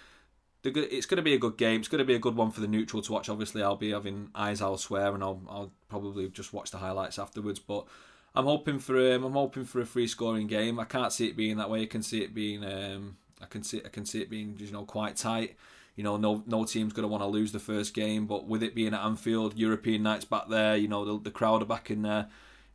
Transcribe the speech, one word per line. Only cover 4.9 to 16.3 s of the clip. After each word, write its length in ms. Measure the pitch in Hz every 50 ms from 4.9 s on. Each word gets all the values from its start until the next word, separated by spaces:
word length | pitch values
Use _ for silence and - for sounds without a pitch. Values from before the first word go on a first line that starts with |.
| 104 98 101 101 101
and 80 | 101
I'll, 180 | 95 98 95 92 92 -
I'll 240 | 101 101 101 95 - _ _ -
probably 400 | 107 101 101 101 101 101 95 92
just 240 | - - 95 -
watch 200 | - 101 - -
the 60 | - 95
highlights 400 | 95 95 95 95 95 - - 98
afterwards. 400 | 98 - - 110 104 104 98 -
But 280 | - - 101 104 - - - - - - - - _ _ -
I'm 100 | 131 131
hoping 360 | 143 151 147 151 151 143 135
for, 340 | 135 - 131 131 127 127 127
um, 100 | 127 131
I'm 80 | 131
hoping 320 | 139 139 139 131 - 135 127
for 160 | 127 - 123
a 60 | 117
free 220 | 113 - 123 120 113
scoring 380 | - - 117 113 110 107 107
game. 320 | 107 110 107 110 117 117 117
I 60 | 110
can't 280 | - - 127 123 101
see 160 | - - 117 101
it 80 | -
being 200 | 113 107 107 107
that 140 | 107 104 101
way. 120 | 110 110
I 40 | 110
can 160 | 110 - 113
see 200 | 110 - 113 110
it 120 | 98 - 110
being, 300 | 110 104 104 104 104 104
um, 520 | 98 98 95 101 98 98 98 101 98 92 - _ _ _ -
I 60 | -
can 160 | - - 107
see, 180 | 104 - - 110
I 60 | - -
can 160 | - 110 101
see 160 | - - 107
it 80 | - -
being, 280 | 110 107 107 104 104 104
you 140 | 104 101
know, 120 | 104 104 101
quite 320 | - - 110 107 104 107
tight. 400 | - - 113 113 113 113 - - - - - - - - _ _
You 80 | 110 104
know, 120 | 104 104
no, 260 | 104 107 107